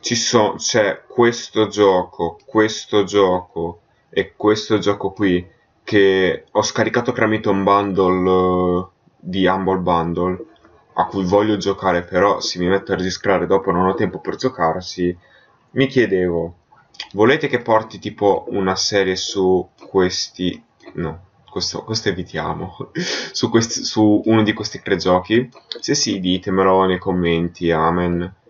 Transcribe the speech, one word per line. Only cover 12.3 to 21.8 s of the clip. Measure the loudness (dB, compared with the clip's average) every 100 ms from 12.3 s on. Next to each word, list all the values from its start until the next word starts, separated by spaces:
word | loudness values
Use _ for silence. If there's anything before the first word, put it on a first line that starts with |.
| 0
se | -4 -2
mi | 0
metto | 0 -2
a | -4
registrare | -4 -4 0 0 2
dopo | 0 2
non | 0 0
ho |
tempo | 0 -4 -4
per | -10
giocarsi, | -4 -4 -2 -2 -2 -8 -4 -4 -4 _ _ _ _ _
mi | -2 0
chiedevo, | 2 2 2 0 -2 -4 -10 _ _ _ _ -14
volete | 2 2 2 0
che | -4
porti | 0 0 0 -10
tipo | -12 0 2 2 -2
una | -4 -2
serie | -2 0 0 0
su | -2 -4 0 2 2 0 _ -4
questi... | 0 0 -2 -10 -6 -6 -6 _ _ -16
no, | -8 -8 -10 -18 _ _
questo, | -8 -6 -8